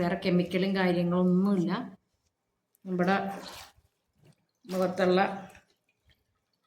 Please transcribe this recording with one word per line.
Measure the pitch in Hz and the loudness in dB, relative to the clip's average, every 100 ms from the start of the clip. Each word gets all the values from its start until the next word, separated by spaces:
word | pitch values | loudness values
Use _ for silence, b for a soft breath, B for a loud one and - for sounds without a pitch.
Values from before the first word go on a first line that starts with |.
വേറെ | 175 175 190 | -2 -2 2
കെമിക്കലും | 180 175 185 190 190 | 2 2 -2 0 0
കാര്യങ്ങളൊന്നുമില്ല. | 180 175 175 180 185 180 202 190 165 208 247 - _ _ _ _ _ _ _ _ | 2 2 0 2 2 4 2 2 0 -2 -6 -16 _ _ _ _ _ _ _ _
നമ്മുടെ | 190 180 175 196 196 - - - - _ _ _ _ _ _ _ _ _ | -6 -2 0 0 -2 -10 -14 -18 -20 _ _ _ _ _ _ _ _ _
മുഖത്തുള്ള | - 185 185 185 185 180 202 190 - - _ _ _ _ _ _ _ _ _ _ | -8 -2 -2 2 2 4 2 -2 -14 -20 _ _ _ _ _ _ _ _ _ _